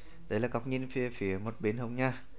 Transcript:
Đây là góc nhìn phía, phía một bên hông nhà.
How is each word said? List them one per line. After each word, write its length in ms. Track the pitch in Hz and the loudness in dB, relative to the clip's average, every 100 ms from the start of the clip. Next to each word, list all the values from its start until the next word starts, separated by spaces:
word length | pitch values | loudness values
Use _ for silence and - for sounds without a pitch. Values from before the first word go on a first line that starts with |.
| - - - | -8 -6 -2
Đây 100 | 104 | 2
là 80 | 120 | 2
góc 200 | 113 123 | 0 0
nhìn 220 | 131 131 | 0 0
phía, 200 | 127 123 | 0 0
phía 280 | 120 98 95 | 2 0 0
một 180 | 107 - | -2 0
bên 180 | 107 117 | 2 2
hông 180 | 117 123 | 0 2
nhà. 280 | 131 - - | 2 2 -6